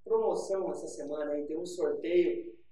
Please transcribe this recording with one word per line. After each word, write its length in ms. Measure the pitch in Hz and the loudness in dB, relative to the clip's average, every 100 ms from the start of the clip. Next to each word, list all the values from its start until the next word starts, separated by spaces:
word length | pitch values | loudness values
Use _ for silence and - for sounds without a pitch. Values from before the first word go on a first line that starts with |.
| - | 0
promoção 680 | 220 220 - - 190 165 | 2 4 0 0 -2 0
essa 160 | 151 156 | -4 -8
semana 460 | 156 143 151 147 | -8 -6 -4 -2
aí, 120 | 147 - | -2 -2
tem 120 | 160 | -4
um 80 | 180 | -4
sorteio 880 | 175 151 147 160 - 170 - - - - | -2 0 0 2 4 4 2 -6 -14 -20